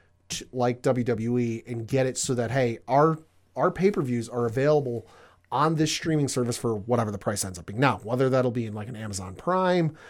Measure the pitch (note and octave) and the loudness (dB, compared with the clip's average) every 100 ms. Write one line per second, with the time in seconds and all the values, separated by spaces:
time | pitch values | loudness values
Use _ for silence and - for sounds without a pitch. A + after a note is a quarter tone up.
0 | _ _ _ - - B2+ E3 B2+ C#3 B2 | _ _ _ -12 -8 -2 -2 0 0 2
1 | A#2 A2 A#2 B2 A#2 A2+ - A#2 A2 C3 | 0 0 0 0 0 -2 -6 -8 -2 0
2 | C3 B2 - A#2+ A2+ C3 B2 A2+ - C3+ | 0 -2 -2 0 0 2 0 -2 0 4
3 | D#3+ D#3 - _ _ B2+ E3+ F3 F#3+ G3+ | 4 2 -8 _ _ -2 0 2 2 2
4 | B2+ A#2+ A2+ A#2+ A#2 B2 C#3+ D3+ B2+ A#2 | -2 -2 -2 -2 -2 0 2 2 2 -6
5 | - - - _ - B2 D#3 D#3 D#3 - | -8 -20 -20 _ -6 0 2 2 0 0
6 | E3+ D#3 C#3 C3 A#2+ A#2 A#2+ G#2+ A2+ A#2+ | 0 2 2 0 -2 -2 -2 -2 0 0
7 | G#2+ G2+ - G#2 G2 F2 E2 G#2+ C#3 F#2 | 0 -2 -4 -2 -6 -8 -10 2 2 2
8 | G#2 B2+ C3+ C3 B2 A#2 A2 G#2+ A2 G#2+ | -2 0 2 2 2 -2 -6 -8 -10 -10
9 | A2 F#2+ F#2+ F#2 E3+ F#3 F#3 F3+ D#3+ - | -8 -8 -10 -8 -2 0 2 2 2 -2
10 | - | -20